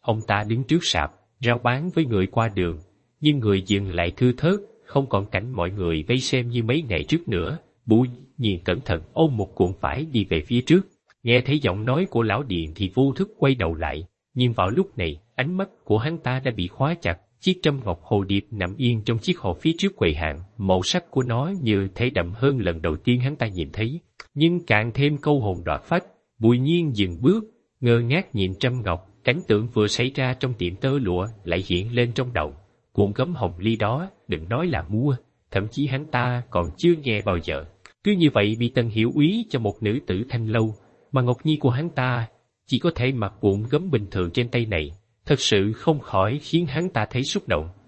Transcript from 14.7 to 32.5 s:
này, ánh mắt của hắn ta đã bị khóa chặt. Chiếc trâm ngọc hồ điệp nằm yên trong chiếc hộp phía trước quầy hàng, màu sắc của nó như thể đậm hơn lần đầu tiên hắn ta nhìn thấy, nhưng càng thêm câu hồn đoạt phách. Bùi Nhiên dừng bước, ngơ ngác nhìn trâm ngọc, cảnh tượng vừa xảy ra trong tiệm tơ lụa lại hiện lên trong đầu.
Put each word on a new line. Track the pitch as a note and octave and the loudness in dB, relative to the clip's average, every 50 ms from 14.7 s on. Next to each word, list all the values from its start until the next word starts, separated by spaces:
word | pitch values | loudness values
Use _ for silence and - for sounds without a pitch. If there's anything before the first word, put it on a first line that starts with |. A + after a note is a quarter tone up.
| A2+ E3 F#3+ - _ | 2 0 -2 -2 _
này, | - F2+ D#2+ D2 D2+ _ _ _ | -4 -4 -4 -4 -8 _ _ _
ánh | - B2+ D3+ F3+ | -4 -4 -2 -2
mắt | F#3 G3 G3 _ _ _ | -4 -6 -6 _ _ _
của | - G#2 | 0 0
hắn | A2 A#2 D3+ E3+ | 0 2 -2 -6
ta | D#3+ - B2 B2+ C3 | -4 -4 -4 -4 -2
đã | C3 C3 | -2 -4
bị | A#2 G2+ F2 | -2 -2 -6
khóa | F2 - - C3+ D3+ E3+ E3+ | -6 -2 -2 -2 -2 -2 -2
chặt. | - F#2 E2+ - _ _ _ _ | -2 -4 -4 -4 _ _ _ _
Chiếc | - F#3 F3+ F3+ - | 0 0 0 2 0
trâm | D#3 C#3+ C3+ A2 | 0 0 0 -4
ngọc | G2+ E2 - - | -6 -6 -6 -2
hồ | - A#2 G2+ G2 | 0 0 0 2
điệp | F#2 G2 G2 - _ | 0 -2 -2 -2 _
nằm | A2 G2+ F2+ F2 G2+ | -6 -4 -4 -4 -2
yên | - C3 A#2+ A#2+ A2 G#2+ | 0 0 0 0 0 -2
trong | - A#2 A2+ | -2 -2 -2
chiếc | - - F3 - | 0 -2 -4 -2
hộp | - G2 E2 - | -2 -4 -4 0
phía | - D#3+ E3 | 0 0 0
trước | E3 G3 G3 - | 2 -2 -2 0
quầy | - G#2 E2+ D#2 | 2 0 2 2
hàng, | D2 D#2+ D#2 C#2+ D2 F2 - _ | 0 -4 -4 -6 -8 -14 -16 _
màu | - G2 F#2+ F#2 F#2 F2+ | -4 2 2 2 2 2
sắc | - - - - _ | 0 -2 -2 -4 _
của | - C3+ B2 | -2 -2 0
nó | B2+ A#2 A#2+ C#3 F3 G3+ F#3 | 0 0 -2 -2 -2 -4 -2
như | C#3+ A2+ G#2 G2 G2 F#2+ - | 0 2 2 2 0 -2 -2
thể | - A#2+ C3 | -2 -2 0
đậm | - F#2 E2+ E2+ F#2+ | 0 -2 -2 -2 -4
hơn | A2+ B2 C#3+ C#3+ B2+ | 0 0 2 2 2
lần | G2 F2+ E2+ D#2+ | 0 -2 -2 -2
đầu | D#2+ E2+ D2+ | -2 -2 -2
tiên | D2+ - B2 B2 B2 | 0 0 0 2 2
hắn | B2 C#3 D3+ | 0 -4 -4
ta | C#3+ A#2+ | -4 -6
nhìn | G#2+ G2 F2+ D#2 C#2 - | -4 -4 -6 -6 -6 -4
thấy, | G2+ A2 A#2 C#3+ E3+ _ _ _ _ - _ _ | -4 -4 -4 -4 -8 _ _ _ _ -20 _ _
nhưng | C#3+ D#3 E3+ F3 F3 E3+ | 2 2 2 2 0 0
càng | - - G#2+ A2 A#2+ A2 | 2 2 2 2 0 0
thêm | C3 C#3+ D3 D3 | 2 2 2 0
câu | C#3 - D3+ D3 C#3 | 0 2 2 2 2
hồn | A2 G#2 F#2 F2 E2+ | 2 -2 -4 -4 -4
đoạt | E2 D2+ - - | -4 -4 -4 -2
phách. | - E3+ F3+ - - _ _ _ _ _ _ | -2 -2 -2 -2 -6 _ _ _ _ _ _
Bùi | A2+ A2+ A#2+ B2 | 4 4 4 4
Nhiên | C3 D3 E3+ F3 E3+ D3+ A#2+ | 2 2 2 2 2 0 0
dừng | G#2 G2 F2+ F2 E2 | 0 0 -2 -2 2
bước, | A#2 D3 G3 A3+ G#3+ - _ _ _ _ _ _ | 2 4 4 4 0 -8 _ _ _ _ _ _
ngơ | B2+ A#2+ A#2 A#2 | 2 4 4 4
ngác | A#2+ A#2 C#3 F3+ F#3+ - - | 4 2 0 0 -2 -2 -2
nhìn | G#2+ F#2+ F#2 F#2+ - | -2 -2 -2 0 -2
trâm | - B2 B2 B2+ G#2+ | -2 -2 -2 -2 -2
ngọc, | F#2+ E2+ E2+ - _ _ _ _ | -4 -4 -4 -6 _ _ _ _
cảnh | B2 B2 F2+ G2 | 0 0 0 2
tượng | - A2 G#2 A2 | 2 2 2 2
vừa | A#2+ - A2 G#2+ | 0 0 2 2
xảy | G2+ - - A#2+ C3 C3+ | 2 2 -2 -2 -2 -2
ra | C#3+ C3 B2+ B2 | -2 -2 -2 -2
trong | - - B2+ B2 | -2 -4 -4 -4
tiệm | - F2+ F2 F#2 | -2 -4 -4 -4
tơ | - - C3+ C#3 C#3+ | -2 -2 -2 0 0
lụa | B2+ F#2 F2 F2+ F#2+ A#2 A2+ - - | 0 0 0 0 -2 -4 -8 -12 -4
lại | E2+ E2+ F2+ G2 | -2 -2 -2 0
hiện | - F2 F2 G2 A#2 A#2+ | 0 0 0 0 0 0
lên | B2 A#2+ B2 A#2 | 0 0 0 0
trong | - C3 B2+ A#2 | -4 -4 -2 -2
đầu. | E2 D2+ C#2+ | -4 -4 -4